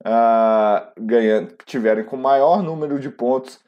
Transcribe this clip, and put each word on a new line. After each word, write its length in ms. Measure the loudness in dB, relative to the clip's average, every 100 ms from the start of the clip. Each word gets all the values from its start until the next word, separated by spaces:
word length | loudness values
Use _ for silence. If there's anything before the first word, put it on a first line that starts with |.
ah, 880 | -2 2 2 4 2 2 2 0 -4 -12
ganhando, 560 | 0 2 2 0 -2 -16
que 100 | -10
tiverem 400 | -4 -2 -2 -4
com 100 | -6
maior 460 | 0 2 4 2
número 340 | -2 -6 -6 -6
de 120 | -8
pontos 500 | -6 -2 -2 -4 -20